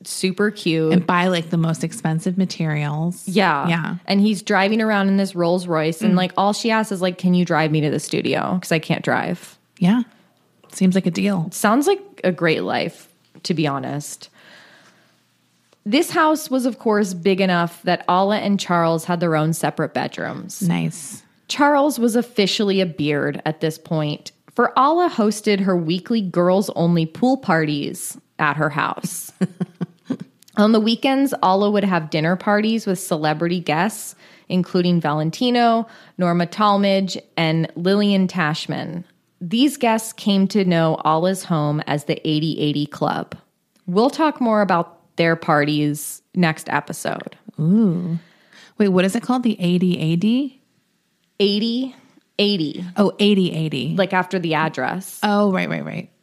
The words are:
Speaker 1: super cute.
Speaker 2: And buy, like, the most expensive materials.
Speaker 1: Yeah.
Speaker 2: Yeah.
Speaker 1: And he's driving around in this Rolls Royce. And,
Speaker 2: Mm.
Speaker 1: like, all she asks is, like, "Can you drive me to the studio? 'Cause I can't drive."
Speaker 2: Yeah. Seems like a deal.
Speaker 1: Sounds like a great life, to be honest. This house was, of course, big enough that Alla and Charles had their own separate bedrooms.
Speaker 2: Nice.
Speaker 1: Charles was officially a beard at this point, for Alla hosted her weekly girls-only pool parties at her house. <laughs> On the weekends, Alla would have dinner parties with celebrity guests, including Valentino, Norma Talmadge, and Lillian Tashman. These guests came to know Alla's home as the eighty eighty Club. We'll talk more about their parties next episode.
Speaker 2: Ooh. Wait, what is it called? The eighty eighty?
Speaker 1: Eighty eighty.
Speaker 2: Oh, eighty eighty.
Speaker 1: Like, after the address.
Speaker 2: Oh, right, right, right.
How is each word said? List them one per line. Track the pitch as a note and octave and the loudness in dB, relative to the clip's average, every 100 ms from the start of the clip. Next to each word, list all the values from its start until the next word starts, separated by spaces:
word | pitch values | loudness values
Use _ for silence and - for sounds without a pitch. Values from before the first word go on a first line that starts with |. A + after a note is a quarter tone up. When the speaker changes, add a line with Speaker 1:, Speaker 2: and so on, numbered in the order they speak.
Speaker 1:
super | - - F#3+ F#3 G#3 | -12 -6 -4 0 -2
cute. | G#3 F3+ D#3+ D#3+ | -2 -2 0 2
Speaker 2:
And | F3+ E3+ | 2 2
buy, | F3 F#3 | 0 2
like, | E3+ E3 | 0 -2
the | E3+ | -2
most | E3 D#3+ | 0 -2
expensive | E3 - E3 D#3+ F#3 F3+ | -6 -4 -4 -2 -2 -2
materials. | F#3 - D#3+ D3+ D3 D3+ E3+ F#3 - | -2 -2 -4 -2 -4 -4 -4 -6 -4
Speaker 1:
Yeah. | F#3 F#3 C#3+ E3+ | 0 2 2 0
Speaker 2:
Yeah. | E3 - F3 - | -2 -4 -8 -2
Speaker 1:
And | G3 | 2
he's | G#3+ G3 | 2 0
driving | - G3 G3 A3 | 0 2 2 2
around | A3 G3+ G3 | 2 2 2
in | G3 | 2
this | F#3+ | 0
Rolls | F3 E3+ F3+ F3+ | 0 0 0 0
Royce. | D#3+ D#3 E3 | 0 0 0
And, | A3 | 2
Speaker 2:
Mm. | F3+ | 2
Speaker 1:
like, | F#3 - | 2 0
all | G3+ | 0
she | G#3 A3+ | 0 0
asks | A3 G#3+ | 0 0
is, | F#3 | -2
like, | F#3 F3+ | -4 0
"Can | F3+ | 2
you | F3+ | 2
drive | F3 D#3 D#3 | 2 2 2
me | D#3 | 2
to | D3 | 0
the | D3+ | -2
studio? | - - - - - F#3 | -4 -4 -2 -2 -2 -4
'Cause | - | -2
I | E3 | -2
can't | - - | -2 -4
drive." | - A#2+ - F3+ - - _ - | -2 -2 -2 -6 -10 -20 _ 0
Speaker 2:
Yeah. | F3+ A#3+ - _ _ _ _ _ - | 2 2 0 _ _ _ _ _ -12
Seems | - F#3 | 0 2
like | F#3 F3+ | 2 0
a | |
deal. | F3+ G3+ F#3+ D#3+ | -2 -2 -2 -4
Speaker 1:
Sounds | - G#3 B3 D4+ | -2 2 2 2
like | G4 - - | 0 -4 -4
a | F#3 | -2
great | E3 E3 A#2 | 0 0 0
life, | F2+ A2+ - - - _ _ - | 0 -2 -4 -8 -20 _ _ -10
to | - | -4
be | D#3+ D3 | -2 -2
honest. | C#3 B2+ C#3+ - - - _ - - - - _ _ _ _ _ _ _ _ _ _ G#3 | -2 -6 -8 -10 -16 -20 _ -20 -20 -20 -20 _ _ _ _ _ _ _ _ _ _ 0
This | C4+ - | 2 2
house | E4+ D#4 D#4 - | 2 2 2 0
was, | C4 B3 | 0 0
of | - | 0
course, | A3+ G#3 G3 | 0 2 0
big | F3+ G3 F#3+ | 0 0 2
enough | F#3+ F3 E3+ - | 2 2 0 -2
that | - E3+ - | -2 -2 2
Alla | F3+ G3 G#3+ | 2 2 0
and | G3+ G3 | 0 0
Charles | - F3 E3 E3 E3+ | 0 2 2 0 -2
had | F3 | -2
their | E3+ | 0
own | D#3 D#3 | 2 0
separate | E3 D3+ - D3 | 0 -2 -2 -4
bedrooms. | B2+ D3+ - - - - - | -4 -6 -6 -8 -8 -12 -4
Speaker 2:
Nice. | F3 E3+ E3 - - - _ _ - | -2 0 -2 -6 -14 -18 _ _ -8
Speaker 1:
Charles | - D4 C#4+ D4 A#3+ | 0 2 4 2 2
was | A#3 | 0
officially | A#3 A#3+ - G3 - G3+ F#3+ | 0 -2 0 0 0 0 2
a | F3+ | 0
beard | D3+ D3 C#3+ C#3+ - D#3 | -2 -2 0 -2 -4 -6
at | D#3 | -4
this | D#3+ D#3 | -4 -4
point, | - D#3 D3 - - _ _ | -6 -4 -2 -6 -12 _ _
for | - B3 B3+ | -2 0 2
Alla | C#4 E4+ F4 | 2 4 2
hosted | - G#3+ G#3+ G#3+ G3 | 2 0 0 0 2
her | G3 F3+ | 2 0
weekly | D#3+ F3+ - A3+ | 0 -2 -2 -2
girls-only | F#3 F3 F3 F#3+ - - E3+ E3+ D#3+ | 0 2 4 4 2 0 2 2 0
pool | - B3+ C4 | 0 2 2
parties | G3 D#3+ D#3 D3 - - - - _ - | 2 2 2 -2 -4 -8 -12 -14 _ -2
at | D3+ D3 | 0 0
her | D3+ | -2
house. | D3 - - - - - - | 0 -4 -4 -8 -10 -12 -6
<laughs> | F#3 - F3+ - - _ - - - _ _ - | -6 -6 -10 -8 -12 _ -10 -10 -12 _ _ 0
On | G#3+ | 4
the | A3 | 4
weekends, | G#3+ A3+ C4+ C4+ C#4 - | 2 0 0 2 0 0
Alla | F#3 F#3+ G#3 | 2 2 2
would | G#3 | 2
have | G3 F3 D#3 | 2 0 -2
dinner | D#3 D#3+ F#3 | -2 0 0
parties | - G#3 A3 A3+ G3+ | 0 0 2 -2 -2
with | F3+ | -4
celebrity | - D#3+ D3+ D#3 E3+ F3+ | -2 -2 0 0 -2 -2
guests, | E3 D3+ G#3 - - - - - - | -2 0 0 -4 -14 -18 -20 -18 -4
including | F#3 F3 F#3 F3 E3+ | -2 0 0 2 2
Valentino, | D#3 D3+ D#3+ - B3 A#3+ A#3 A3+ A3+ - - - | 0 -2 -2 -2 0 2 2 2 -2 -12 -14 -4
Norma | F3+ F3 E3+ | 0 0 -2
Talmadge, | - G#3 G3+ G3+ G3 F#3+ - - - | 0 2 4 2 2 -2 -6 -8 -2
and | E3 E3 D#3+ - | 0 0 -2 -2
Lillian | F3+ G3+ G3+ G3 F#3 | 0 2 2 2 2
Tashman. | F3+ D3+ D#3+ - C#3+ - F3 - _ _ - | 0 -2 -2 -6 -8 -8 -10 -14 _ _ -12
These | F3 A#3 C#4+ - | -4 2 2 2
guests | A#3 A3 - | 0 0 -2
came | - G#3 G3 F#3+ | -4 0 2 2
to | G#3+ | 2
know | F#3 E3 D#3+ - | 2 4 2 2
Alla's | D3+ D#3+ F3+ F#3+ | 0 2 2 -2
home | - D#3+ D3 D3+ - | -2 0 0 0 -2
as | C#3+ - | -4 -4
the | - D#3 | -4 -2
eighty | D3+ D#3+ - | 0 -2 -2
eighty | D3 C#3+ D3 | -2 -2 -4
Club. | - C#3+ D#2+ - - _ _ _ _ - | -4 -4 -4 -8 -14 _ _ _ _ -4
We'll | F#3 C4+ | 2 2
talk | C#4+ D#4 D4 | 2 -2 0
more | A#3+ G#3+ | 0 2
about | F#3+ F3 E3+ - _ | 2 0 -2 -10 _
their | - E3 E3 | 0 0 2
parties | - D3 D3 D3+ D3 D3 - - _ | 2 2 2 0 0 -2 -8 -14 _
next | F#3 E3 D#3 - | 0 0 0 -4
episode. | C#3+ - E3 - - - - - - | -4 -4 -8 -8 -8 -10 -18 -14 -4
Speaker 2:
Ooh. | D#3 G#3+ G#3 E3 F3 E3 - _ _ - - - | 2 2 2 0 -4 -6 -8 _ _ -20 -10 -2
Wait, | G3+ | 2
what | F#3 | 2
is | F#3+ | 2
it | A#3 | 0
called? | - B3+ | -2 0
The | A#3+ - | 0 0
eighty | F3 F3+ F#3 E3+ | 0 2 2 0
eighty? | D#3+ E3+ G#3 B3 C#4 - _ _ _ _ _ _ _ - | 0 0 2 0 -2 -8 _ _ _ _ _ _ _ -2
Speaker 1:
Eighty | G3+ G#3 A#3 A#3+ C4 - _ _ _ - | 0 0 -2 -4 -6 -10 _ _ _ -2
eighty. | G#3 G3 D3+ - F3+ G3 | 0 0 -2 -6 -6 2
Speaker 2:
Oh, | G3 - | 2 4
eighty | G#3 G3 F3 | 2 4 2
eighty. | D#3+ D#3 C#3+ C#3 F3 | 0 -4 -4 -2 0
Speaker 1:
Like, | F#3 | 0
after | F#3 F3+ F#3 | 0 -2 -2
the | E3 | -2
address. | D#3 D#3+ C3 C3 F#3 - - | 0 -2 -2 -4 -6 -10 -4
Speaker 2:
Oh, | G#3+ G#3 G#3 | 0 2 2
right, | F#3 - | 0 -2
right, | D#3 | -6
right. | D3 - - _ | -8 -10 -12 _